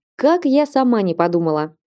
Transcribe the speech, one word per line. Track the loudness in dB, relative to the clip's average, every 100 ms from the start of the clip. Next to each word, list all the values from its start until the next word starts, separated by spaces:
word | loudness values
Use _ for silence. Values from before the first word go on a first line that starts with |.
| _
Как | -2 0 0
я | 0 0 0
сама | 0 0 0
не | 0
подумала!» | 0 0 0 -2 -2 -4 _ _